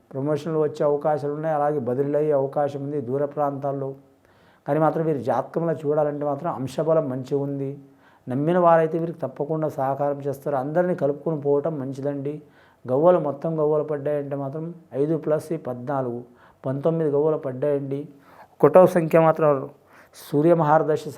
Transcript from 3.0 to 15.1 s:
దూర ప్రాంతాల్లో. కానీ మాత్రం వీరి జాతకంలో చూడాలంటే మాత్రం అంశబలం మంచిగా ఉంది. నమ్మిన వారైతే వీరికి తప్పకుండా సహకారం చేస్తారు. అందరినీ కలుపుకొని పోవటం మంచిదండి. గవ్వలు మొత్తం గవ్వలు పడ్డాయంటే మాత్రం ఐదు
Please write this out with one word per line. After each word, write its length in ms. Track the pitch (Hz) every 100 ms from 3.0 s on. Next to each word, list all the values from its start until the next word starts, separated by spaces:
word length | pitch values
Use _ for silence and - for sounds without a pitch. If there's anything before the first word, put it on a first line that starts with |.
| 123
దూర 160 | 135 143
ప్రాంతాల్లో. 560 | 151 143 135 139 139 135 135 - _ _ _ _ _ -
కానీ 120 | 151
మాత్రం 200 | 156 156 160
వీరి 140 | 143 117
జాతకంలో 440 | 120 135 170 165 160
చూడాలంటే 420 | 147 151 147 147 147
మాత్రం 200 | 143 170 113
అంశబలం 440 | 131 - 156 160 143
మంచిగా 280 | 127 131 143 143
ఉంది. 240 | 139 135 139 - _ _ _ -
నమ్మిన 280 | 127 151 180 170
వారైతే 300 | 165 160 170
వీరికి 180 | 165 165
తప్పకుండా 440 | 127 - 151 160 151 139
సహకారం 400 | 135 139 143 143 143
చేస్తారు. 300 | 139 156 139
అందరినీ 300 | 139 156 180 175
కలుపుకొని 360 | 143 147 165 156 143
పోవటం 260 | 143 160 156
మంచిదండి. 520 | 131 135 139 143 139 151 - - _ _ 123
గవ్వలు 300 | 131 170 180 147
మొత్తం 220 | 139 165 160
గవ్వలు 240 | 151 151 151
పడ్డాయంటే 440 | 151 143 147 143 139
మాత్రం 240 | 135 156 160 175 - 123
ఐదు 120 | 147